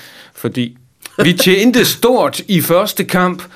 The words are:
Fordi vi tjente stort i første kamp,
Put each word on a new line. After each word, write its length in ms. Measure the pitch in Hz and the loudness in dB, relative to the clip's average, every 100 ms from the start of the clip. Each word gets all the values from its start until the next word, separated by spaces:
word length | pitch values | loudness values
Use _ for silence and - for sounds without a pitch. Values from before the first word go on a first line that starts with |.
| - - - | -20 -20 -20
Fordi 440 | - 117 127 120 - _ _ - - | -10 -8 -6 -8 -10 _ _ -12 -2
vi 100 | 180 | 0
tjente 520 | 226 185 190 240 226 123 | 2 2 2 4 2 0
stort 540 | - 233 240 147 - | 0 0 2 0 -4
i 220 | - 180 | -2 -2
første 420 | 139 175 202 - | 2 0 0 -4
kamp, 400 | 180 180 180 180 - | -2 0 0 -4 -14